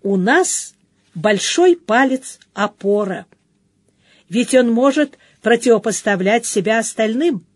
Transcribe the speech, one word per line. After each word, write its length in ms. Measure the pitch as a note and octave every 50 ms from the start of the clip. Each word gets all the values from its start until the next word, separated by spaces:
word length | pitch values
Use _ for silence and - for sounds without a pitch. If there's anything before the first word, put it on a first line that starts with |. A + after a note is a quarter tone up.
| _
У 140 | G3+ G3
нас 580 | F#3+ F3+ G#3 C4+ E4+ F#4 - - - - - _ _ _ _ _ _ _ _ _
большой 600 | F3 D3+ G#3+ G#3+ F#3+ - - - - F4 F#4 F4
палец 640 | F4 _ - G#3+ A#3+ C4+ C4 C4 C4 - - - _ - _ _
опора, 720 | G3 G3+ G3+ _ _ - G3 G3+ G#3 G#3 G3 F3+ C#3+ F#2+ _ _ _ _ _ _ _ _ _ _ _ _ _ _ _ _ _ _ _ _ _
ведь 260 | E3 A#3 B3 - -
он 160 | B3+ B3+ A#3
может 480 | A3+ A#3 B3+ C#4 C4+ D4+ D4 C#4+ - _ _ _ _ _ -
противопоставлять 1040 | A3 A#3 A#3 A#3 B3+ A3+ G#3 - A3+ G#3 - - G#3+ G3+ F#3 F#3 F#3+ G#3+ A#3 A#3
себя 320 | - - G#3+ F3 G#3 A3 A3+
остальным. 680 | A3 - - - A3 G#3+ A3 B3 D#4 F4 C#4+ F3+ - _ _